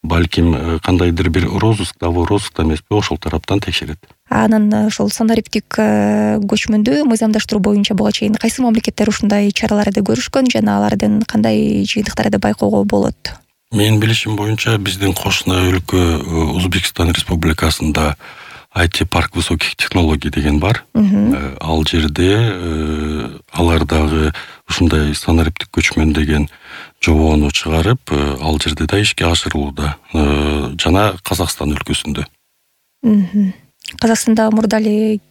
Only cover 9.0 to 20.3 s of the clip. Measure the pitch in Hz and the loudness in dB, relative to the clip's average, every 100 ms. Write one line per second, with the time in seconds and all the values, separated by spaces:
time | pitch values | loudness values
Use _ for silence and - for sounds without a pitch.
9 | 214 - 202 208 202 - 220 208 208 202 | 0 2 0 2 2 0 0 0 2 0
10 | 196 226 - 277 262 233 214 202 208 208 | 0 -2 0 0 2 2 2 2 2 2
11 | - - 110 107 208 - 214 208 202 208 | 2 2 0 0 2 2 2 0 -2 -2
12 | 208 - 220 202 202 214 208 208 - - | -4 -2 0 0 0 0 0 2 2 0
13 | - - - - _ _ _ 107 104 107 | 0 -4 -14 -16 _ _ _ 0 2 2
14 | 110 113 - 104 104 107 - 107 98 92 | 2 0 -2 -4 -2 -2 0 -2 -2 -2
15 | 98 87 - - - 92 90 92 - 92 | -2 -2 -2 -2 0 0 2 0 0 0
16 | 87 80 - 82 78 90 90 92 - - | 2 0 -2 -2 0 0 0 -2 -4 -2
17 | 85 82 - 85 82 78 80 - 78 76 | 0 0 -2 -2 0 0 -2 0 -2 0
18 | 76 73 - - - - - - 87 - | -2 -4 -12 -20 -20 -20 -8 -2 -2 0
19 | 90 87 82 - - 82 - - - 92 | -2 -2 -2 -4 -2 -2 -4 -4 -2 0
20 | 80 76 - | 2 0 -2